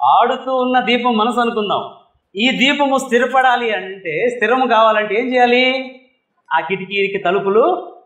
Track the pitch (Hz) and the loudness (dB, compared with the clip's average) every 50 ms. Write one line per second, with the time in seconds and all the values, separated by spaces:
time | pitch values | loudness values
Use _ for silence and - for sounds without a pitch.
0 | 123 131 151 190 233 240 262 254 254 262 262 262 247 254 254 254 240 220 247 247 | 2 4 4 4 4 2 0 -4 -4 -4 -2 -2 0 0 0 0 0 0 0 0
1 | 240 247 233 220 214 247 226 240 240 233 - 220 208 190 160 123 - 117 - - | 0 0 0 0 0 0 0 0 -2 -2 -2 -4 -4 -2 -4 -4 -6 -8 -14 -20
2 | _ _ _ _ _ _ - 190 226 254 226 175 240 277 285 294 285 277 277 262 | _ _ _ _ _ _ -6 -2 -2 -2 0 0 0 0 2 0 0 0 0 -2
3 | 262 - 226 240 254 254 254 262 254 254 240 247 240 226 214 185 185 190 196 196 | -2 0 0 0 0 2 2 2 2 4 2 0 0 -4 -4 -4 -6 -8 -12 -12
4 | 185 170 151 160 214 247 240 240 214 214 247 262 254 233 226 214 220 220 214 214 | -10 -8 -4 -2 -2 -2 -2 -2 0 0 2 0 2 2 2 4 4 4 4 2
5 | 214 208 196 214 254 254 254 254 247 240 240 247 254 254 262 269 262 254 - - | 0 -2 -2 -2 -2 0 2 2 4 4 4 4 2 2 0 -2 -6 -10 -14 -20
6 | - _ _ _ _ _ _ _ _ - 160 165 165 165 190 190 185 185 202 202 | -20 _ _ _ _ _ _ _ _ -4 -2 -2 -2 -2 -4 -6 -6 -6 -2 -2
7 | 196 196 196 190 - 170 185 202 196 196 196 220 269 339 370 - - - - - | -2 -2 -2 -2 -2 -2 -2 0 0 0 2 2 2 2 0 -2 -6 -12 -18 -20
8 | - | -20